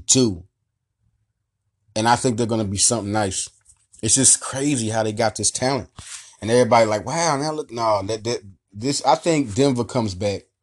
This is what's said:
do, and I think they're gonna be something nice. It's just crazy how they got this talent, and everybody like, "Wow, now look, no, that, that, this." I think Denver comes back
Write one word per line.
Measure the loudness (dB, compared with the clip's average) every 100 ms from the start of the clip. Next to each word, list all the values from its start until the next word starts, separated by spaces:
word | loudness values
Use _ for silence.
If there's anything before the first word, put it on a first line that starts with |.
| 0
do, | 2 2 0 -12 _ _ _ _ _ _ _ _ _ _ _ _ _ _
and | -2 2
I | 4
think | 2 0
they're | 0
gonna | 0
be | -2 0
something | 0 0 -2
nice. | -2 -2 -4 -8 _ _ _ _ _
It's | 0
just | 2 4 2
crazy | -2 -4 -2 -2 -2
how | -2
they | -2
got | 0 -2 -2
this | -4
talent, | -2 -2 -2 -6 -16 -20 -18 -20 -10
and | 0
everybody | 2 4 4 4
like, | 0
"Wow, | -2 -2 0 0
now | -2
look, | -6 -8
no, | -4 0 0
that, | 0 -6
that, | -4 -6 -8 -20 _
this." | -8 -4 -2
I | 2 2
think | 2 0 0
Denver | 2 2 2
comes | -2 -2 -2
back | -2 -4 -4 -8 _